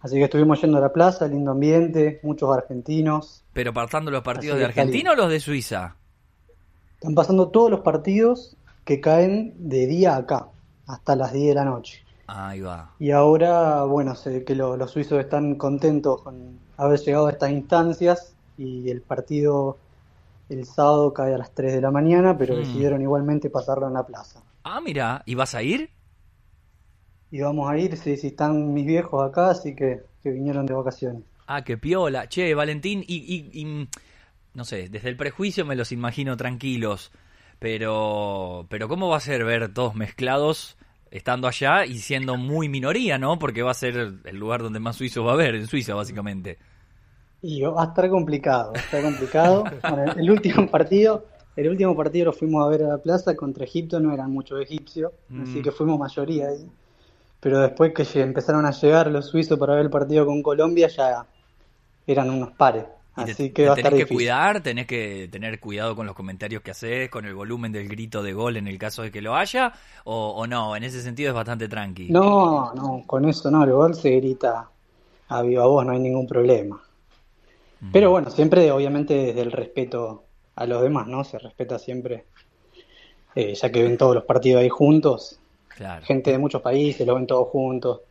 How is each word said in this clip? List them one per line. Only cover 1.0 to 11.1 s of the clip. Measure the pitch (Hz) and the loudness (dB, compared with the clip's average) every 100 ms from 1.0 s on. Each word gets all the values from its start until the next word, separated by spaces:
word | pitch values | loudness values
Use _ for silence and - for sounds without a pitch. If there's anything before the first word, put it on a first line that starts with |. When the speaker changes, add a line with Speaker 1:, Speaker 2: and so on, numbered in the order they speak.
| 175 185 151 | 4 4 -2
Speaker 1:
lindo | 143 143 | -2 -2
ambiente, | 135 147 160 165 160 151 151 | 0 4 4 4 2 2 0
muchos | 151 151 135 | -6 -2 2
argentinos. | 131 127 123 120 156 156 151 151 - _ | 0 0 -10 -4 0 2 0 -4 -20 _
Speaker 2:
¿Pero | - 123 | -6 -4
pasando | 113 117 156 156 | -4 -4 -4 -4
los | 135 | -4
partidos | 123 123 147 143 | -4 -6 -4 -2
Speaker 1:
Así | |
Speaker 2:
de | 123 | 0
Speaker 1:
que | |
está | 110 | 0
Speaker 2:
Argentina | 135 180 349 | 0 0 2
Speaker 1:
lindo. | 302 | 2
Speaker 2:
o | 185 | 2
los | |
de | 156 | 0
Suiza? | 147 147 113 101 90 - _ _ _ _ _ _ _ _ _ | -2 -6 -4 -6 -8 -14 _ _ _ _ _ _ _ _ _
Speaker 1:
Están | _ 160 | _ -2
pasando | 151 165 190 180 | 2 4 4 4
todos | 220 233 | 4 4
los | 190 | 2
partidos | - 156 170 196 226 247 - _ _ _ | 0 0 0 2 2 0 -6 _ _ _
que | - 143 | -4 0
caen | 156 160 185 202 220 - 165 | 4 4 4 2 -4 -10 -4
de | 131 127 | -2 0
día | 165 185 139 | 4 4 2
acá, | 123 135 - - _ _ - | -2 -4 -4 -20 _ _ -18
hasta | 127 - | -10 0